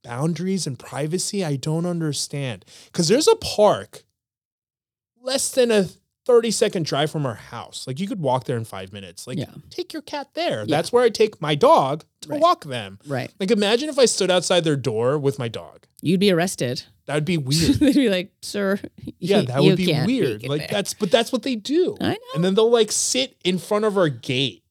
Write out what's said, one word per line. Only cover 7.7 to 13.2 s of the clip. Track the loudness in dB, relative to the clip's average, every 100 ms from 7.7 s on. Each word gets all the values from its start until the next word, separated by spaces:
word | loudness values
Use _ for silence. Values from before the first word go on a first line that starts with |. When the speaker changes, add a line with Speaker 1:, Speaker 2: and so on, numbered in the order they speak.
| -14 -10
Speaker 1:
Like, | -8
you | -6
could | -4
walk | -2 -2
there | -2 -6
in |
five | -6 -10 -12
minutes. | -14 -16 -16 -10
Like, | -8
Speaker 2:
Yeah. | -8 -14 -16
Speaker 1:
take | -12 -10
your | -12
cat | -10 -12 -10
there. | -6 -4 -4
Speaker 2:
Yeah. | -2 -2
Speaker 1:
That's | 0
where | 2
I | 2
take | 2 0 0
my | -2
dog | 4 6 6 4 -4 -8 _
to | -8
Speaker 2:
Right. | 2
Speaker 1:
walk | 2 2
them. | -2 -8 -8 -14 -8
Speaker 2:
Right. | -6